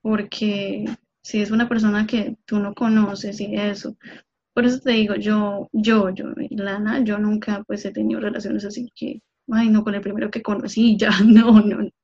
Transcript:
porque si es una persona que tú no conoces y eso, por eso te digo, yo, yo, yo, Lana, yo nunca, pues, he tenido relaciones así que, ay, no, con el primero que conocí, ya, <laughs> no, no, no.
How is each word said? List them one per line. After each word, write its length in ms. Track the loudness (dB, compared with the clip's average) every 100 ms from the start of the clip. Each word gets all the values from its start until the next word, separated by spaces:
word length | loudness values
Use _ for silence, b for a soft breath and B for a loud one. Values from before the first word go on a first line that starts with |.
porque 840 | 0 -2 -4 -4 -4 -2 -6 -6 -8 -10 _ _
si 180 | -6 -4
es 100 | 0
una 180 | 0 0
persona 380 | 2 2 0 -2
que 300 | -2 -4 -10 -4
tú 140 | -4
no 140 | -4 -2
conoces 680 | 2 4 2 -2 -10 -8
y 140 | -6 -4
eso, 420 | -4 -6 -10 -14 B B _ _ _
por 120 | 0 0
eso 140 | 0
te 100 | 0
digo, 220 | 2 2 -2
yo, 540 | 0 0 0 -4 -4
yo, 360 | -2 2 2 2
yo, 160 | -4 -10 -10 -8
Lana, 520 | -8 -6 -4 -4 -2
yo 160 | -2 0
nunca, 440 | -2 -2 -4 -6 -6
pues, 180 | -8 -8
he 60 |
tenido 280 | -4 -4 -2
relaciones 440 | -4 -6 -6 -6 -6
así 260 | -10 -12 -10
que, 260 | -12 -12 _ _ -2
ay, 180 | 0 4
no, 140 | 2
con 120 | 2 -6
el 60 |
primero 300 | -6 -6 -6
que 120 | -6
conocí, 540 | -4 -6 -4 2 4 4
ya, 140 | 2
<laughs> 140 | 6 8
no, 360 | 8 10 8
no, 220 | 6 -2
no. 60 | -6 _